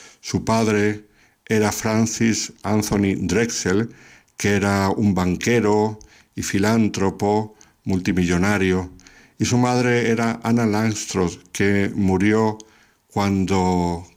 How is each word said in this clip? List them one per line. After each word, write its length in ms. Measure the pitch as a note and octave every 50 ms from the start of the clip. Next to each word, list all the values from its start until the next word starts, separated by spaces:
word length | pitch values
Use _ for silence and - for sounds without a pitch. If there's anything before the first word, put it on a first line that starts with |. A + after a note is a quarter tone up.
| - - - _
Su 240 | - - - F#2 -
padre 640 | A2+ A2 A2+ A2+ G#2+ G#2+ G#2 G#2 G#2 G#2 G#2 - - _ _ _ _ _ _ _ -
era 240 | A2+ G#2+ G#2+ G#2
Francis 800 | F#2+ - - A2+ A2 A2+ A2+ A2+ - - A#2 A2+ G#2+ - - - - -
Anthony 540 | - - G#2+ G#2+ G#2 - A2+ G2+ G2+ G2 F#2 B1+
Drexel, 720 | - E2+ F2+ G#2 A#2 A#2 - - - F#2 F#2 G#2 A2+ A#2 - - - - - - _ _ _ -
que 180 | - G#2 G2+
era 360 | G2+ F#2+ G2+ G2+ G2 G2 F#2+
un 240 | G2 - A2 G#2 F#2+
banquero 800 | F#2 F#2 F2+ F2 E2 - A#2 A#2+ A#2+ G#2 G#2 G#2+ G#2+ G#2+ A2 G#2+ - - - - - _ _ _
y 80 | - -
filántropo 1120 | - - G2 G2 G#2+ A2+ A#2 A2 G2+ - G2 F#2+ G2 F#2 - G#2 G#2 G#2 G#2+ A2 A2 - - - _ _ _ _
multimillonario, 1080 | A2 F#2+ F#2 F2+ G2+ F#2 F2+ F2+ E2+ F2 E2+ F#2 G2+ G#2 G2+ F#2+ F#2 F#2 F#2 F#2 F#2 - - - - - - - _ _ -
y 60 | A2
su 120 | A2 B2 B2
madre 540 | B2 B2 B2 B2 B2+ B2 A#2+ A#2+ A2+ A2+
era 280 | A2+ A2+ A#2 A2+ A#2 A#2 -
Anna 240 | A#2 A#2 A#2 A#2 A2
Langstroth, 840 | G#2 G#2+ A2 A2 G#2+ G#2+ - - - F#2+ F#2 E2+ - - - -
que 400 | - - G2+ G2+ G2+ G2+ G2 G2 -
murió 640 | - G2+ F#2 F#2 F#2 F#2+ G#2 G#2+ A2 A2 A2 G#2 - - - _ _ _ _ _ _ _ _
cuando 1000 | - G#2+ G2+ G2 G2 F#2+ F#2+ E2+ G2 F#2+ F2+ F2+ F2+ F2 F2 F2 F2 E2+ F2+ - _